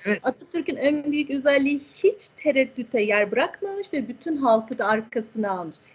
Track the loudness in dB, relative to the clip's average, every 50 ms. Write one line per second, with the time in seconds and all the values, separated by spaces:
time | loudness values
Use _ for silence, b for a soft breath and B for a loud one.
0 | -2 -2 -2 0 0 -2 -4 -4 -6 -8 -6 -6 -4 -4 -2 0 0 2 2 0
1 | 0 -2 0 0 0 -2 -2 0 2 4 4 4 4 2 0 -2 -4 -10 -4 0
2 | 2 2 2 0 -4 -20 _ -4 -2 0 2 2 2 0 -2 -10 -8 -4 -2 0
3 | 2 2 2 2 2 2 2 0 0 0 -2 -6 -8 -8 -6 -8 -8 -6 -4 -6
4 | -4 -6 -8 -8 -6 -6 -4 0 2 4 4 4 2 -2 -6 -4 -2 0 0 0
5 | -2 -4 -6 -8 -8 -6 -6 -4 -4 -2 -4 -4 -6 -10 -12 -16 b b